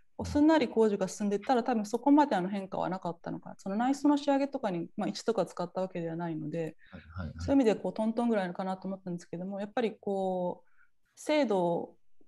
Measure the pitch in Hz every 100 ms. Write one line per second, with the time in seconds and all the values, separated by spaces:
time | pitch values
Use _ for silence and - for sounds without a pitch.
0 | - - - 294 302 320 233 226 220 202
1 | 185 - 208 202 202 254 247 233 208 233
2 | 285 285 285 202 180 202 190 - 165 190
3 | 175 165 - 170 - - 190 202 247 277
4 | 294 285 285 277 277 269 220 175 175 -
5 | - 208 - 220 175 - 175 - 185 185
6 | 165 165 170 160 151 165 160 - - -
7 | - 90 85 - 87 277 226 196 185 180
8 | 220 226 240 220 185 175 190 190 196 190
9 | 185 175 - 170 185 196 208 208 226 -
10 | - 196 190 185 180 - - - - _
11 | _ - - 403 269 196 175 170 - -
12 | - -